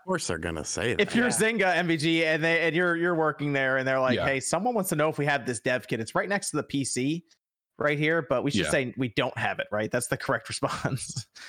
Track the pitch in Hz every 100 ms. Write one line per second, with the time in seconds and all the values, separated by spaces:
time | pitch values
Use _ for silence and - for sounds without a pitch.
0 | 185 180 - 82 85 80 71 - 110 110
1 | 196 226 240 - 220 233 190 170 175 165
2 | 160 165 160 156 160 165 165 156 180 170
3 | 175 165 156 147 147 139 135 135 131 131
4 | 131 110 139 135 - 165 233 226 185 156
5 | 156 151 143 143 117 117 131 127 - 117
6 | 113 180 190 196 - 151 - 139 131 -
7 | 135 165 - _ _ _ _ - 147 147
8 | 151 165 - 123 139 107 - 151 127 107
9 | 131 - 123 - 113 95 - 104 107 123
10 | - 131 - 117 - - 135 - - 135
11 | - - - -